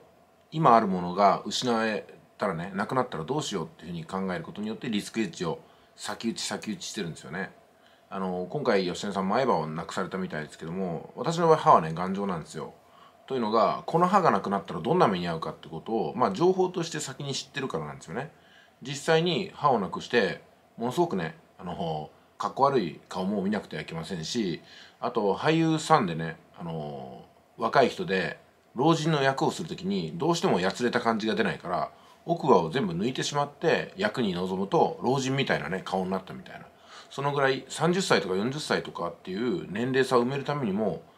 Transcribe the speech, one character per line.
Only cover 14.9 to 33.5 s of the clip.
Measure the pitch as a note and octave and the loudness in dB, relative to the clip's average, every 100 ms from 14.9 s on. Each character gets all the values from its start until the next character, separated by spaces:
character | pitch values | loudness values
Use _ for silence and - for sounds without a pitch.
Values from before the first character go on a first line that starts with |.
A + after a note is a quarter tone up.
ん | E3+ | 4
な | D3 | 4
目 | F#2 | 4
に | F2 | -2
遭 | E2 | -4
う | |
か | D#2 | -6
っ | D#2 | -10
て | D2+ | -12
こ | D#2 | -12
と | - | -6
を、 | A2 E2 E2+ | -4 -2 0
ま | A#2+ | 0
あ、 | |
情 | F#2+ F3 | 4 2
報 | F#3 F3+ | 4 0
と | F#3 | -2
し | E3 | -6
て | D#3 | -6
先 | D3+ C3 | -8 -10
に | C#3+ | -8
知 | C3 - | -8 -8
っ | |
て | - | -6
る | C3+ | -6
か | - | -6
ら | G#2+ | -8
な | |
ん | C#2 | -10
で | |
す | - | -10
よ | |
ね。 | F2+ D3+ - _ - - _ | -8 -8 -12 _ -20 -20 _
実 | - C#3+ | -10 -6
際 | - D#3+ | 2 4
に | E3+ D3+ F2 | 4 0 -4
歯 | - D3 | 0 2
を | A#2+ | 4
な | F#2 | 2
く | F2 | -4
し | - | 0
て、 | A#2+ F#2+ D2+ - _ _ - | 2 2 0 -10 _ _ -6
も | A#2 | -4
の | |
す | D3 | 2
ご | E3+ | 2
く | G2 | 0
ね、 | - - - - | -4 -8 -18 -14
あ | |
の、 | F2+ F2 E2+ D#2 D2+ - _ _ | -10 -6 -4 -4 -8 -16 _ _
か | G#2 | -6
っ | |
こ | - | 4
悪 | C#3 C3+ | 4 4
い | F2 C#2 - | 2 -4 -10
顔 | F#2 | -4
も | F#2+ G#2 | 0 0
見 | F#2+ | 0
な | G#2 | -2
く | - | -2
て | D#2+ | -8
は | |
い | D#2+ | -8
け | |
ま | E2 | -8
せ | D#2+ F#2+ | -6 -6
ん | |
し、 | D#2+ A#2+ G2+ D2+ - - - - | -4 -2 0 -2 -8 -20 -20 -8
あ | A#2+ | -4
と | A#2+ G#2 | 0 2
俳 | F#2 C3+ | 2 4
優 | E3 D#3+ D#3+ | 4 4 2
さ | - D#3+ | 4 4
ん | G2+ | 4
で | D#2+ | -2
ね、 | E2 - - - | -6 -8 -16 -14
あ | |
の、 | E2+ D#2+ D2 C#2+ C2 B1 A1 _ _ - | -8 -6 -6 -8 -12 -14 -20 _ _ -4
若 | A2+ C#3+ | 2 6
い | A#2+ | 4
人 | - | 2
で | F2+ F#2+ E2 - - _ _ | -2 0 0 -6 -16 _ _
老 | A2 D3 | 0 4
人 | D#3+ D3+ | 4 4
の | D#3 | 2
役 | C3+ C3+ | 2 2
を | D3 | 0
す | - | -2
る | E2+ | -6
と | - | -6
き | F3+ | -2
に | G2 D#2+ - | -2 -4 -2
ど | D#3 | 0
う | E3+ | 2
し | |
て | - | 2
も | G#2+ | 2
や | F#2 | 2
つ | F#2+ | 0
れ | A#2+ | 0
た | B2 | 2
感 | A2+ A2+ | 2 2
じ | G#2+ | 0
が | G#2 | 0
出 | |
な | G#2+ | 0
い | D2 | -2
か | E2+ | -4
ら、 | F2 C#2+ - - - - | -2 -4 -8 -20 -16 -4
奥 | E3+ D3+ | -2 6
歯 | G#2+ | 6
を | E2 | 6
全 | D#2+ A2 | 0 -2
部 | |
抜 | E2+ A2 | -2 -2
い | |
て | B2+ | -2
し | D3+ D3 | -2 -2
ま | |
っ | C#3+ | -2